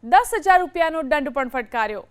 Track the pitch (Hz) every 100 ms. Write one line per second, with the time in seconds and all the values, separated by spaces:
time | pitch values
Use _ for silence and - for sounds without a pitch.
0 | 226 359 480 440 349 370 359 349 330 320
1 | 277 294 285 262 254 262 226 240 220 208
2 | -